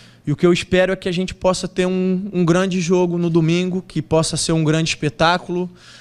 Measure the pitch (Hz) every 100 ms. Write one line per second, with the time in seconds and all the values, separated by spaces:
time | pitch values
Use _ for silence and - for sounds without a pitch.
0 | - - - 147 180 175 - 185 185 190
1 | 190 175 185 - 185 180 175 - 185 185
2 | 185 185 202 185 170 175 190 185 165 180
3 | 180 170 170 165 160 170 185 185 - 160
4 | - 160 156 151 - 160 160 160 160 -
5 | 151 - 165 180 175 175 180 - - -